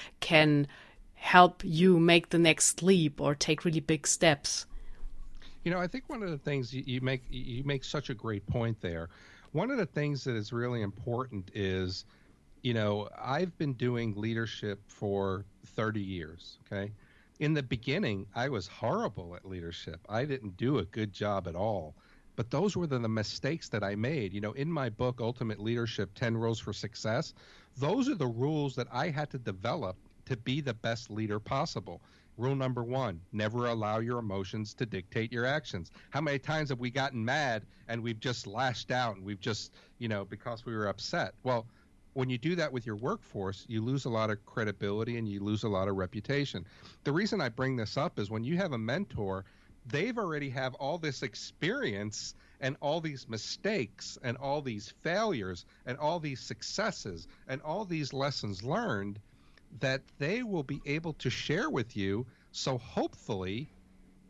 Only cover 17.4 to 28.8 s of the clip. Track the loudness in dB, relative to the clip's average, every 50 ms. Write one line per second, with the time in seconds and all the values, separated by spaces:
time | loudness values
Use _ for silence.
17.4 | 0 2 2 0 0 -2 -4 -4 -2 -2 0 0 0 0 0 -2 -4 -6 -4 -2
18.4 | -2 0 -2 -2 -4 -6 -8 -4 -2 0 0 0 0 -2 -4 -6 -10 -10 -12 -12
19.4 | -10 -10 -8 -8 -6 -8 -8 -8 -10 -10 -12 -12 -8 -4 -2 -2 0 -2 -2 -4
20.4 | -6 -8 -4 0 2 2 2 2 0 -2 -2 -4 -4 -4 -2 -2 0 0 0 0
21.4 | -2 -2 -2 -2 0 0 0 -2 -4 -8 -14 -18 -20 -20 -20 -20 -20 -12 -6 -6
22.4 | -4 -2 0 2 2 2 2 0 0 0 0 0 2 2 0 0 0 -2 -4 -4
23.4 | -2 -2 -2 -2 -4 -4 -2 -2 0 0 0 0 0 0 0 0 -2 -2 -2 -4
24.4 | -4 -4 -4 -2 -2 -2 0 0 -2 -2 0 0 0 0 0 0 -2 -2 -2 -2
25.4 | -2 -2 -2 -2 -2 0 0 0 0 -2 0 -2 -4 -2 -2 -2 0 0 2 2
26.4 | 2 0 0 -2 -4 -8 -8 -6 -8 -8 -8 -4 -2 0 0 0 -2 -4 -8 -18
27.4 | -20 -20 -20 -20 -20 -14 -6 -2 0 2 4 4 2 2 2 2 0 0 2 2
28.4 | 2 2 2 2 0 0 0 -2